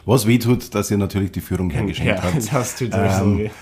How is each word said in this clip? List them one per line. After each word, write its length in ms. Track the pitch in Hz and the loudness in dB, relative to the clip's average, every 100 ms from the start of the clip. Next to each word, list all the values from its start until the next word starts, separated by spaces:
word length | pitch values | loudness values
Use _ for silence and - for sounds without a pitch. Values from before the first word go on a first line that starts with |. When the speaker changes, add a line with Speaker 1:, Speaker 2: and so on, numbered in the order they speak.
Speaker 1:
Was 220 | - 127 107 | 2 2 4
weh 120 | 120 | 4
tut, 360 | 117 120 - | 4 0 0
dass 160 | 104 101 | -4 0
ihr 80 | 101 | 0
natürlich 340 | 98 95 95 | 0 0 -2
die 80 | - | -4
Führung 300 | - 90 90 | -4 -2 -2
hergeschenkt 480 | 117 101 87 127 98 | -2 -4 -2 0 0
Speaker 2:
Ja, 40 | |
Speaker 1:
habt. 120 | 180 | 0
Speaker 2:
<laughs> 180 | 160 110 | -2 -2
das 220 | 135 120 - | -2 -4 -4
tut 160 | 120 | -4
wirklich 200 | 95 98 | 0 2
Speaker 1:
Ähm, 200 | 95 98 | 2 2
Speaker 2:
so 60 | 101 | 0
weh. 120 | 107 - | -2 -8